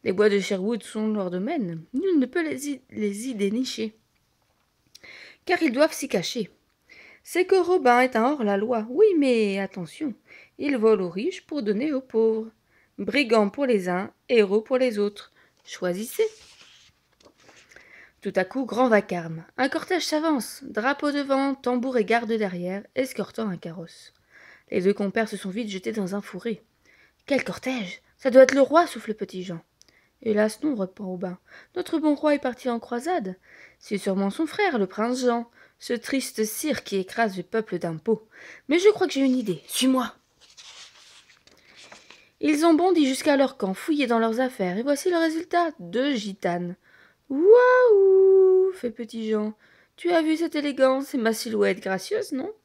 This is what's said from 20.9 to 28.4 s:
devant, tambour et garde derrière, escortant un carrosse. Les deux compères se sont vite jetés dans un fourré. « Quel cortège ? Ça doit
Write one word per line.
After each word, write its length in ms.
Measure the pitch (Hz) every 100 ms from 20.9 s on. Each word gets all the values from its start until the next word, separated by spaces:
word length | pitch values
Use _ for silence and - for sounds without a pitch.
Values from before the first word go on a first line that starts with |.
| 285 294
devant, 420 | 285 277 269 277
tambour 420 | 269 247 247 262 247
et 80 |
garde 280 | 202 233 226
derrière, 500 | 226 202 175 175 190 - -
escortant 520 | 262 - 190 - 220
un 80 | 175
carrosse. 560 | 175 170 165 - - _ _ - - - _
Les 120 | -
deux 140 | 180
compères 340 | 202 202 226 220
se 80 | 196
sont 140 | 196
vite 180 | 190 220
jetés 240 | 190 226
dans 240 | 220 185 202
un 40 |
fourré. « 440 | - 185 233 214 _ _ _ _ _ _ -
Quel 180 | 277
cortège ? 580 | - 180 262 254 180 - _ _
Ça 140 | 269
doit 120 | 254